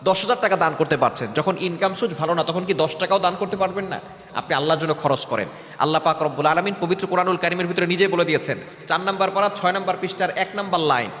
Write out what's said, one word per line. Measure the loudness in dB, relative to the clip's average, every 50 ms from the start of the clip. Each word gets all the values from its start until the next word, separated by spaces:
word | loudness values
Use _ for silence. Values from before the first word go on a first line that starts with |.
| 2
দশ | 2 0 2
হাজার | 2 0 0 2
টাকা | 4 2 4
দান | 4 2 0 2 0
করতে | 2 2 4
পারছেন, | 4 4 2 2 0 -4 -2 -2
যখন | 0 0 0 0 0
ইনকাম | -2 -4 0 0 0 0 0
সোর্স | 0 -2 -4 -2 -2
ভালো | -2 0 0
না, | 0 0
তখন | 0 -2 -2 0
কি | 0 2
দশ | 2 2 0 0
টাকাও | -4 0 2 2 2
দান | 2 0 0 0
করতে | -4 -4 -2
পারবেন | -2 -2 -2 -2 -6 -6
না? | -6 -8 -8 -10 -14 -18 -20 -20 -8 -8
আপনি | -8 -2 0 0
আল্লাহর | 0 2 2 2 0
জন্য | 2 -2 -2
খরচ | 0 2 0 0 0 0
করেন। | -2 -2 -2 -2 -4 -8 -16 -18 -18 -2 0
আল্লাহ | 0 2 2 2 2
পাক | 2 2 2
রব্বুল | 0 -2 0 2 2
আলামিন | 2 2 4 2 0 -2 -2
পবিত্র | 0 -2 0 -2 0
কোরআনুল | 0 0 2 2 2 0
কারিমের | 0 0 -2 0 0 -2
ভিতরে | -2 0 0 0
নিজে | 0 2 2 2 2
বলে | 4 2 2
দিয়েছেন, | 2 2 0 0 -2 -6 -6 -8 -16 -18 -14 -4
চার | -2 -2 0
নাম্বার | 0 -2 0 0 0 0
পারা | 2 2 0 0 0
ছয় | 0 0 0
নাম্বার | 0 0 -2 -2 -2 -2
পৃষ্ঠার | -4 -6 -2 -2 -2 -2 0 -2
এক | -4 -4 -4
নাম্বার | -8 -4 -2 0 0
লাইন | 2 2 2 2 0 -4 -8 -12